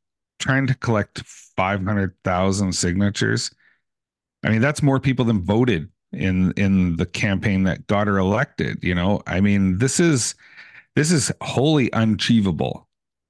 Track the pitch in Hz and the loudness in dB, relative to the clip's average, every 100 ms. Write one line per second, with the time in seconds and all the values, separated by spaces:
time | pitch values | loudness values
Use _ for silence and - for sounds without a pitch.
0 | _ _ _ _ - 135 131 131 120 107 | _ _ _ _ -2 0 0 -2 0 -2
1 | 101 - - - - - 92 101 95 101 | -2 -10 -18 -20 -10 -4 -2 -2 -2 -2
2 | 95 - 95 90 95 95 95 85 90 90 | -2 -4 -2 0 0 0 -2 -2 -2 0
3 | 101 101 110 120 - - _ _ _ _ | -2 0 -2 -2 -4 -12 _ _ _ _
4 | _ _ _ _ - 110 139 147 143 135 | _ _ _ _ 0 2 2 2 0 2
5 | 135 127 117 107 87 107 123 87 73 _ | 0 0 0 0 0 2 2 0 -4 _
6 | _ - 92 92 92 - 98 95 90 82 | _ -4 -2 2 0 0 2 2 2 0
7 | 92 - 107 95 107 95 95 - - 104 | -4 -2 -2 0 0 0 0 -2 -2 0
8 | 104 98 95 110 143 - 67 - 87 87 | 2 0 0 0 -2 -4 -6 -4 -4 -2
9 | 92 104 - 87 101 101 95 92 131 - | 0 -2 -4 0 2 2 0 0 0 2
10 | 170 135 - - - - - - _ - | 2 2 -2 -8 -20 -20 -20 -20 _ -2
11 | 151 170 - - - 127 147 151 120 104 | 2 2 0 -6 -4 0 2 2 2 2
12 | 110 95 - 117 98 78 65 - - _ | 0 0 2 2 2 0 -4 -6 -14 _
13 | _ _ | _ _